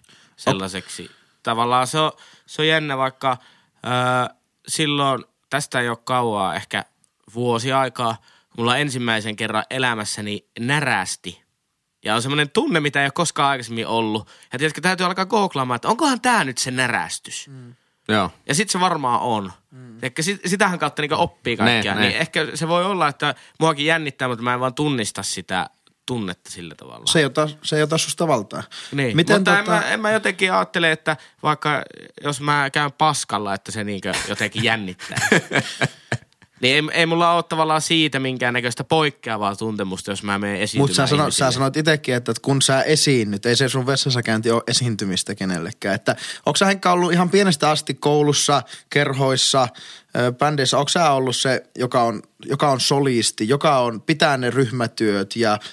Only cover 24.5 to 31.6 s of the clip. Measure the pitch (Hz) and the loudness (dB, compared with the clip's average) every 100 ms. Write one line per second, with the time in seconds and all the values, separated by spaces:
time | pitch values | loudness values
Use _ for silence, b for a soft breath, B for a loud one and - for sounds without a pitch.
24.5 | 123 127 127 151 135 107 - 98 - 87 | 0 -2 -2 -2 0 -4 -6 -8 -8 -4
25.5 | 92 85 _ _ _ - 123 98 87 - | -4 -4 _ _ _ -8 -6 -6 -8 -14
26.5 | - 85 76 65 58 - 170 143 139 151 | -14 -14 -16 -18 -10 0 2 2 0 -2
27.5 | 147 - 151 151 160 - - 170 131 101 | -4 -4 0 0 0 -2 -2 0 0 0
28.5 | - - B B 139 131 113 175 208 196 | -10 -14 B B -4 0 2 4 4 4
29.5 | 202 214 214 - 214 214 220 208 185 190 | 2 2 0 0 -2 0 0 -2 -2 0
30.5 | 190 185 185 165 156 - 151 B B 147 | 0 0 0 0 0 -2 -4 B B -2
31.5 | 151 | 0